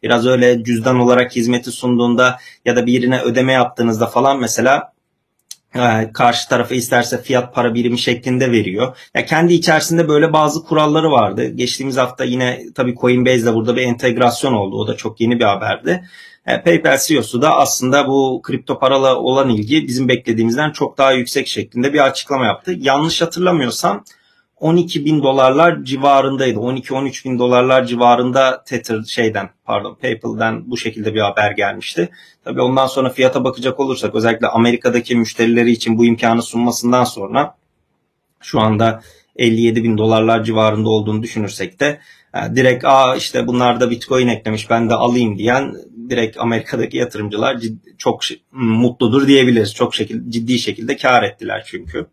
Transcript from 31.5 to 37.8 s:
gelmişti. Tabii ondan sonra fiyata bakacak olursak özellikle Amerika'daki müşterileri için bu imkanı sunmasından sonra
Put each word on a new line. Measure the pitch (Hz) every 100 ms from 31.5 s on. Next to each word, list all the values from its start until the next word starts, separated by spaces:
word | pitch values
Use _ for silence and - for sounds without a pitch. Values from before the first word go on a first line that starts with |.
gelmişti. | 104 98 98 - - 175 - - _
Tabii | - 127
ondan | 127 131 131
sonra | 135 127
fiyata | - 127 131
bakacak | 127 127 127 127
olursak | 135 127 107 110
özellikle | 113 110 117
Amerika'daki | 113 117 120 127 120 117 120
müşterileri | 110 - 117 117 117
için | 117 117 110
bu | 117
imkanı | 113 117 117
sunmasından | 117 117 120 117 120 127
sonra | 123 - 98 120 151 _ _ _